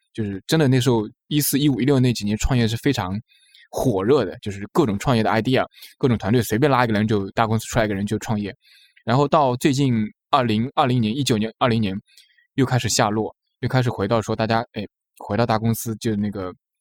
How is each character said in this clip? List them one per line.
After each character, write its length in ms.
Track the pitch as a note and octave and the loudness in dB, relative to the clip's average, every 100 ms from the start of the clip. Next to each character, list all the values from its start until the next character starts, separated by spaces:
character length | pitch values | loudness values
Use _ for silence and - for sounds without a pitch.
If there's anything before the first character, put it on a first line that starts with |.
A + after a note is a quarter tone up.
| _ | _
就 100 | - | -8
是 200 | G#2 F#2+ - | -6 -6 -2
真 120 | D#3+ | 2
的 80 | C#3 | 4
那 120 | C3 | 4
时 100 | B2+ | 4
候 180 | A#2 G#2+ - _ | 0 -2 -10 _
一 120 | D3 | -2
四、 180 | C#3+ C#3 | 0 2
一 100 | D3 | 2
五、 120 | A#2+ | 2
一 40 | |
六 140 | B2+ C3+ | 2 2
那 140 | B2+ | 2
几 120 | A2+ | 0
年 120 | G#2 G#2+ | -2 -2
创 220 | - B2 | 0 0
业 100 | A2+ | 0
是 80 | A#2 | 0
非 160 | C#3+ | -2
常 260 | C3 F#2 G2+ - _ _ _ _ | -2 -4 -6 -10 _ _ _ _
火 320 | - C3+ F#2+ | -2 0 0
热 220 | G2+ C#3+ | 2 2
的， 120 | F#2+ D#2+ | 2 -6
就 80 | G#2+ | -10
是 180 | G2 G#2 | -10 -2
各 120 | - | 0
种 140 | C3+ G2 | 0 0
创 180 | - A#2 | 0 2
业 60 | |
的 80 | G#2 | 2
idea， 340 | A2 A2 B2+ F2 - - - | 0 2 0 -2 -8 -20 -4
各 100 | C#3 | 0
种 100 | A2 | 0
团 140 | G2 | 2
队 100 | B2 | 0
随 160 | G#2+ A2 | 2 0
便 120 | D3 | 2
拉 140 | B2+ | 2
一 20 | B2 | 2
个 60 | |
人 140 | G#2 A2 | 0 2
就， 240 | G#2+ G2 | 0 -2
大 160 | - A2+ | -2 0
公 120 | A2 | 0
司 60 | - | 0
出 100 | B2+ | -2
来 80 | G#2+ | 0
一 20 | |
个 60 | |
人 100 | G2 | -2
就 140 | G#2 G#2+ | -2 -4
创 200 | - G#2+ | -4 -4
业。 160 | G2+ - _ - _ _ | -4 -10 _ -20 _ _
然 120 | - B2 | -2 0
后 100 | C#3+ | 2
到 300 | E3 C#3 B2 | 2 2 2
最 160 | D#3+ | 0
近 200 | C3 C#3 A#2 G#2 - _ | 2 2 2 -2 -8 _
二 140 | C#3+ | 0
零 260 | A#2+ G#2+ B2+ - | 2 0 0 0
二 100 | C#3 | 0
零 140 | B2+ | 2
年、 140 | G#2+ | 0
一 100 | B2+ | -2
九 120 | C3 A2 | 0 0
年、 160 | A2 - | -2 0
二 100 | C3 | 0
零 120 | A#2 | 2
年 120 | G#2 F#2+ - - _ _ _ | 0 -4 -10 -20 _ _ _
又 100 | - | -4
开 140 | B2+ B2+ | 0 0
始 100 | - | 0
下 220 | - A2+ | 0 0
落， 240 | G#2+ G#2 - _ _ | 0 -4 -8 _ _
又 100 | B2 | -2
开 140 | C3 | 0
始 80 | B2 | 0
回 160 | - G2+ | -2 0
到 160 | A#2 | 0
说 140 | G#2+ A2 | 0 -4
大 100 | A2 | 0
家， 180 | A2+ A#2 | -2 -2
哎， 100 | - G2 _ _ _ | -10 -12 _ _ _
回 180 | - G#2 | -6 -2
到 80 | |
大 140 | A#2 A2 | 0 0
公 160 | A2+ | 0
司 200 | A2+ A#2 A2 | -2 -4 -6
就 180 | A#2 | -4
那 160 | G#2 G#2 | -2 -2
个 220 | G2+ F#2 - _ _ | -4 -10 -12 _ _